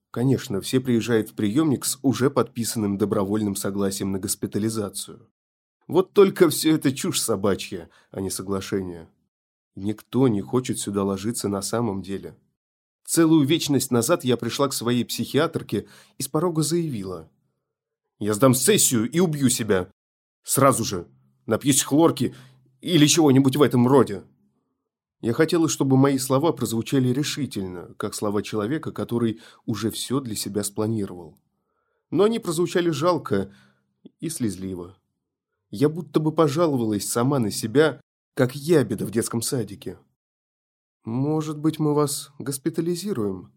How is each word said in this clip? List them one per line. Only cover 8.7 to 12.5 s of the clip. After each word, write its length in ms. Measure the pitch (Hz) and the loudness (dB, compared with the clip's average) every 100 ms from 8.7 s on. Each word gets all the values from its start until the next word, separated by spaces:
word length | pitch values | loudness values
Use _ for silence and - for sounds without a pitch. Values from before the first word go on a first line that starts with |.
| 101 92 85 80 _ _ _ _ _ _ - | -6 -6 -10 -16 _ _ _ _ _ _ -10
Никто 480 | 98 104 - 120 135 | -8 -8 -6 2 2
не 140 | 104 | 2
хочет 380 | 95 120 127 104 | 0 -2 -2 -4
сюда 240 | - 101 | -4 -2
ложиться 460 | 98 95 104 120 101 | -2 -2 -4 -4 -4
на 120 | 98 | -4
самом 400 | 95 113 117 98 | -4 -2 -2 -4
деле. 340 | 90 95 82 - _ | -8 -10 -12 -18 _